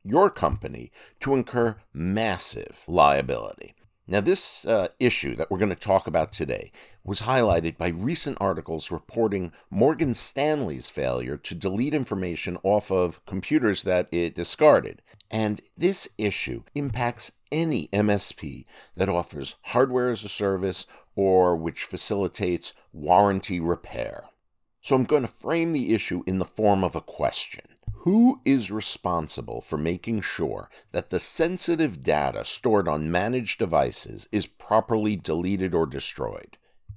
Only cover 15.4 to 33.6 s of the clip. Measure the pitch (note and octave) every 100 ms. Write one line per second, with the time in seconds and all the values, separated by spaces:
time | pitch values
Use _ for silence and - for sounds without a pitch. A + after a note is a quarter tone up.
15.4 | A2 G#2 _ - E3+ F#3+ - - A2 -
16.4 | - A#2+ - - C#3+ A#2 A#2+ A#2+ - -
17.4 | _ D3+ E3 B2 D2+ G2+ G#2+ G#2 - -
18.4 | D#2 C2 - - - F2 F#2+ F2 E2+ D#2
19.4 | C2+ - - A#2+ C3 B2 B2 A2 G#2 -
20.4 | G2+ F#2+ F#2+ F#2 - - _ - G2 F#2
21.4 | F2+ F2 D#2+ - - F2+ - G2+ F#2+ -
22.4 | F#2 E2+ - - _ - D2+ F2+ G2+ G2
23.4 | - F2 E2 F2 - A#1+ A1+ G1+ - _
24.4 | _ _ _ _ - C3 B2 D3+ A#2+ -
25.4 | - E3 E3 D#3 A#2 G#2+ - F2+ - F#2+
26.4 | F2 - G#2+ G2 F#2 D#2+ - - C#2+ -
27.4 | - - _ _ - - - G#3 A#3+ C4+
28.4 | - C3+ G2 G#2 - - F#2+ E2+ D#2 -
29.4 | - A1+ - D#2 D#2 F2+ - A2 - -
30.4 | D#2 G1+ G1+ - _ - - F2+ - -
31.4 | E3 F3+ - E3 D#3 E2 B1+ D2+ C#2 G#1+
32.4 | - - B2 G#2 E2+ D2+ D#2 F2 G#2 B2+
33.4 | A2+ -